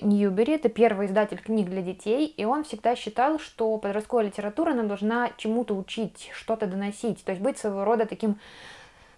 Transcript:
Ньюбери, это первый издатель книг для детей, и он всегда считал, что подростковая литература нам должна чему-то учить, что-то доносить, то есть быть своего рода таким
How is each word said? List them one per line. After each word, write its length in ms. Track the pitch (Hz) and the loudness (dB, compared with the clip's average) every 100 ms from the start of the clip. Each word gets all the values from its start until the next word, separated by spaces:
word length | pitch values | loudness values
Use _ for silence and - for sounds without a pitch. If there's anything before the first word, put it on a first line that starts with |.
Ньюбери, 540 | 208 202 202 185 240 | 2 4 4 4 2
это 140 | 311 240 | 4 2
первый 380 | 220 226 196 202 | 6 4 4 0
издатель 320 | 196 208 185 | 2 0 -2
книг 300 | - 220 180 | -2 0 0
для 140 | 185 | -2
детей, 440 | 180 185 208 247 302 | -6 -4 0 0 0
и 180 | - | -2
он 200 | 208 294 | 0 0
всегда 320 | 302 214 233 247 | -2 -2 0 0
считал, 420 | - 214 262 311 | -2 0 2 0
что 400 | - - 220 220 | -4 -2 0 0
подростковая 480 | 202 202 214 240 208 | -2 -4 0 0 0
литература 480 | 202 202 208 - | -2 -4 0 0
нам 140 | 262 214 | 0 0
должна 420 | 202 208 233 240 - | 0 0 2 0 -2
чему-то 400 | 214 233 233 196 | -2 0 0 -2
учить, 540 | 190 - 202 - - | -4 -6 -6 -8 -18
что-то 320 | - - 220 202 | -10 -4 -2 -2
доносить, 580 | 190 202 202 233 214 | -2 -4 -4 -4 -4
то 80 | - | -4
есть 100 | 185 | -2
быть 160 | 202 - | -2 -2
своего 260 | 214 196 | -4 0
рода 200 | 196 233 220 | 2 2 0
таким 320 | 185 220 208 - - - - - - - | -2 -2 -2 -6 -20 -20 -20 -20 -20 -20